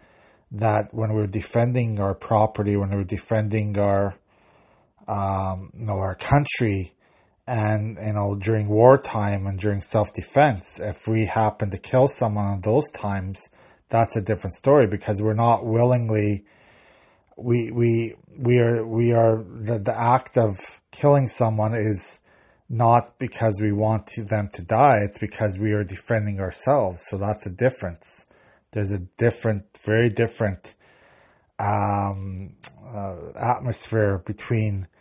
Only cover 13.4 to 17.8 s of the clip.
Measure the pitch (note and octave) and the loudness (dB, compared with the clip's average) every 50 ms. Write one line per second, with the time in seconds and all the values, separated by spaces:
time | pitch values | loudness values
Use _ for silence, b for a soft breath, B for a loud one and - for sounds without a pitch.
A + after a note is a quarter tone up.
13.4 | - b b b b b b b b _ - A2+ A#2 - - A2+ G2 A2+ A2 F2+ | -14 b b b b b b b b _ 0 2 2 2 -2 -4 -2 -2 -4 -4
14.4 | - G2 - - - C3 C#3+ D3+ B2 G2+ G2+ F#2+ - - G#2 G2 G#2 A2 G#2+ G#2+ | -4 -8 -10 -2 2 4 6 6 6 4 0 -4 -4 -4 -4 -2 -2 -2 0 2
15.4 | A#2 A#2 A#2 A2+ - A2+ A2 A#2 A#2+ B2 B2 A#2+ A#2 A2 A2 G#2+ G#2 G#2 G#2 G2+ | 2 2 2 2 0 0 2 2 4 4 2 2 0 0 0 0 0 0 -2 -2
16.4 | b b b b b b b b b b b b b b b b b b _ - | b b b b b b b b b b b b b b b b b b _ -8
17.4 | - A#2+ A#2 A#2+ A2+ A2+ B2 A#2+ | -2 0 0 0 0 -2 0 2